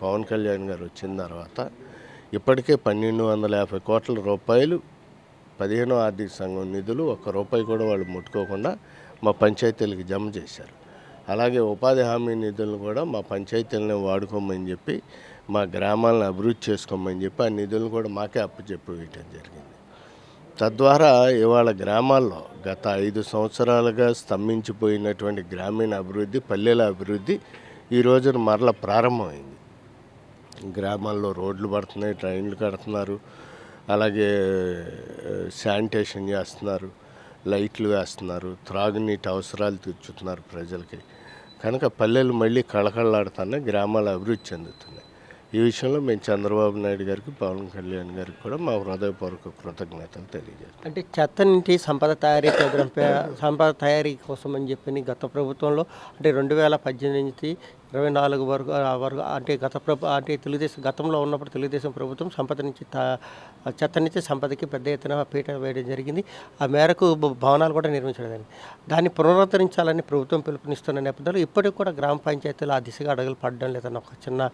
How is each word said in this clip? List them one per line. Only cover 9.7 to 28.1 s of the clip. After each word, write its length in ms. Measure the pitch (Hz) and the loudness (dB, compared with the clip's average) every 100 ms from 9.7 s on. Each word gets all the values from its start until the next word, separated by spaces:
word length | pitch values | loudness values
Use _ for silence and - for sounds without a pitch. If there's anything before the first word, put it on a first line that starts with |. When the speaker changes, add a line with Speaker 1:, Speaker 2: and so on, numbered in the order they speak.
| 110 104 95 | 0 -2 -4
Speaker 1:
జమ 260 | 90 98 107 | -6 -4 -4
చేశారు. 460 | 101 - - - - - - - - - | -8 -12 -16 -20 -20 -20 -20 -20 -14 -6
అలాగే 260 | 104 120 123 | 0 0 2
ఉపాధి 440 | 110 101 127 131 | 0 2 2 4
హామీ 320 | 120 117 120 | 2 0 -2
నిధులను 440 | 113 107 104 107 104 | -2 -4 -4 -6 -6
కూడా 260 | 104 110 | -4 -4
మా 160 | 170 113 | -4 -6
పంచాయతీలనే 760 | 95 101 98 113 110 110 107 | -6 -8 -4 -4 -2 -2 -2
వాడుకోమని 760 | 101 98 98 101 104 98 92 92 | 0 0 -2 -2 -4 -4 -4 -6
చెప్పి, 320 | 90 - - - - - - - | -8 -6 -8 -8 -20 -20 -18 -4
మా 100 | 104 | -2
గ్రామాలను 600 | 95 90 98 107 113 117 | -2 -2 0 4 4 4
అభివృద్ధి 500 | 101 92 110 113 - | 2 0 -2 -2 -2
చేసుకోమని 520 | 104 - 95 92 92 | -4 -4 -6 -4 -4
చెప్పి 200 | 95 - | -4 -2
ఆ 40 | 117 | -2
నిధులను 400 | 104 101 110 113 | 0 -2 -2 -2
కూడా 200 | 113 107 | -4 -4
మాకే 320 | 101 104 123 | -6 -4 -2
అప్పచెప్పి 520 | 101 - 95 90 - | -4 -6 -12 -12 -10
వేయటం 300 | 85 80 - 85 | -12 -12 -16 -18
జరిగింది. 280 | 82 - 78 - - - - - - - - - - | -20 -20 -20 -20 -20 -20 -20 -20 -20 -20 -20 -12 0
తద్వారా 680 | 110 110 135 147 151 123 127 | 0 6 6 8 10 10 8
ఇవాళ 480 | 123 113 120 117 98 | 6 6 6 6 2
గ్రామాల్లో 680 | 98 107 131 135 120 80 - - 95 | 0 2 4 4 2 -2 -12 -12 -8
గత 200 | 95 104 | -6 -2
ఐదు 340 | 98 101 104 | 0 0 -2
సంవత్సరాలుగా 920 | 104 107 107 - 120 120 117 113 120 | -4 -2 -2 0 2 4 4 4 2
స్తంభించిపోయినటువంటి 1300 | 117 - 98 107 113 107 104 110 104 104 101 104 101 87 | 2 -2 -2 0 -2 -2 0 0 2 0 -2 -2 -4 -6
గ్రామీణ 400 | 90 95 110 110 | -8 -4 -2 0
అభివృద్ధి, 440 | 98 92 98 101 127 | -2 -4 -4 -4 -4
పల్లెల 440 | - 98 110 117 | -4 0 4 4
అభివృద్ధి 580 | 110 95 92 104 98 202 - - - - - | 4 0 -4 -4 -2 -4 -4 -20 -20 -18 -2
ఈ 80 | 123 | 4
రోజున 360 | 120 | 6